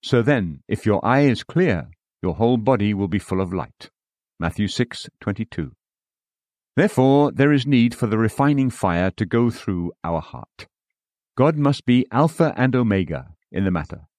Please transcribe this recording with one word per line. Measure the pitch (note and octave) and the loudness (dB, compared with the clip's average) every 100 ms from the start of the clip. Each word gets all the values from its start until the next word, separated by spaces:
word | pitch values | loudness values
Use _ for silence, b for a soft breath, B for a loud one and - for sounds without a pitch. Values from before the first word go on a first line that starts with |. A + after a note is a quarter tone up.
So | - B2+ | 2 0
then, | A2+ C#3 F2+ C#2+ - | 2 0 -2 -8 -8
if | G#2+ | -4
your | A2 G2+ - | 0 0 2
eye | C3 C#3+ | 2 2
is | A#2 | 0
clear, | - E3 F3 F2+ B1+ - _ _ | -4 -2 0 -2 -6 -20 _ _
your | F#2 | -6
whole | E2+ A2+ B2 | 0 0 2
body | A2 B2 G#2 | 0 0 0
will | G2+ G2 | -2 -2
be | G2 | -4
full | - F#2+ | -4 -4
of | F#2+ | -4
light." | F2+ C2+ _ - _ _ _ _ _ | -6 -8 _ -20 _ _ _ _ _
Matthew | E2 - G#2 | -6 -2 -4
six | - B2 - - _ | -2 -6 -6 -18 _
twenty-two. | - G2 A2 - C#2+ _ _ _ _ _ _ _ _ _ _ - | -8 -6 -8 -8 -10 _ _ _ _ _ _ _ _ _ _ 0
Therefore, | G3 - C3 C#3 D3 | 0 4 4 4 2
there | - C#3+ | 2 2
is | C#3+ B2+ | 2 2
need | C3 A#2 | 4 2
for | - A2+ | 0 -2
the | A2 | 0
refining | A2+ - C#3 C#3+ C3 | 0 2 2 2 0
fire | - G2 E2+ F#2 | -2 -2 0 -2
to | - G2 | -2 -2
go | A#2 A#2+ | 0 0
through | A#2 - F2+ F2 - | -2 -6 -6 -6 -8
our | E2+ E2 | -6 -6
heart. | - B1 G#1+ - - _ _ _ _ _ _ - | -8 -18 -18 -20 -20 _ _ _ _ _ _ 0
God | C#3 D#3 | 2 2
must | C#3+ C#3 - | 0 0 2
be | B2 - | 2 2
Alpha | A#2 D#3 - D#3+ - | 0 0 2 -2 2
and | C3 B2 | 0 2
Omega | A#2 G2 E2+ D2 C2 - _ | 2 0 0 -6 -10 -20 _
in | - | -4
the | G2 | -2
matter. | F2 D2+ - D#2 | -2 -6 -14 -20